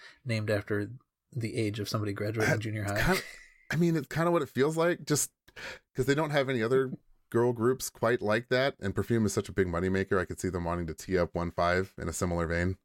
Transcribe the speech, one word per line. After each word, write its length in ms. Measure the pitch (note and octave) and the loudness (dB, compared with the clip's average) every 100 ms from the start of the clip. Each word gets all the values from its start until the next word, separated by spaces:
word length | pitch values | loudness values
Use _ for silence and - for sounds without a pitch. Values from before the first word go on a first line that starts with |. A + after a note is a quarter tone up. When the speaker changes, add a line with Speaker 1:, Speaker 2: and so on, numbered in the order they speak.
| - - B2+ | -20 -12 -4
Speaker 1:
named 240 | A2+ G#2+ | -2 0
after 400 | G#2 - G#2 G#2 B2 _ _ _ | -2 0 -2 -4 -8 _ _ _
the 240 | B2 A2+ - | -8 -4 -2
age 220 | A2 G#2+ | -2 -2
of 100 | G2+ | -4
somebody 240 | A2 G#2 | -4 -4
graduating 400 | G2+ G#2 A2+ G#2+ | -4 -4 0 2
Speaker 2:
I, 20 | G#2+ | 2
Speaker 1:
junior 260 | G#2+ G#2+ | 0 -4
Speaker 2:
it's 80 | G2+ | -2
Speaker 1:
high? 100 | G2+ | 0
Speaker 2:
kinda, 160 | A#2+ F#3+ - - - _ - | 2 0 -2 -14 -20 _ -6
I 60 | D3 | 0
mean, 180 | E3+ D#3+ | 2 2
it's 120 | C3 | -2
kinda 220 | D#3+ E3+ | -2 2
what 100 | E3+ | 2
it 60 | C3+ | 0
feels 280 | B2+ C#3 D#3+ | 2 2 2
like, 280 | E3+ F3 - | 0 0 0
just 240 | D3+ - _ _ - - - _ | 0 -2 _ _ -16 -14 -14 _
'cause 120 | - B2+ | -2 0
they 80 | D3 | 2
don't 140 | D#3 | 2
have 180 | D3 C3+ | 0 0
any 120 | B2+ | 0
other 300 | A2 C3+ C3 - _ _ _ | 2 2 2 -4 _ _ _
girl 220 | A#2 A#2+ | 2 2
groups 360 | A#2+ A#2 C3 - | 2 2 0 -4
quite 320 | - A2+ B2 | -2 0 2
like 280 | G#2 A2 A#2 | 2 0 2
that, 260 | B2+ C#3 - | 0 0 -2
and 140 | G2 | -4
Perfume 300 | F#2+ G2 A#2 G#2+ | -2 0 2 2
is 60 | |
such 160 | A2 - | 0 -2
a 40 | |
big 160 | F#2+ F2+ | 0 0
moneymaker, 500 | E2+ F#2 F#2+ F#2+ G2 | 2 2 0 2 0
I 60 | |
could 160 | F2 F2 | 0 -4
see 80 | F#2 | -4
them 160 | F2 | -2
wanting 220 | E2+ F2 E2 | -2 -2 -4
to 60 | |
tee 220 | D2+ - F#2 | -8 -2 0
up 160 | E2+ | 0
one 160 | E2+ E2+ | 0 -2
five 420 | - F2 F2+ F#2+ - | 0 2 2 0 -6
in 100 | E2+ | -8
a 40 | |
similar 340 | - F2+ E2+ E2 | -2 -2 0 0
vein. 280 | E2+ F2+ F#2 | 0 0 -2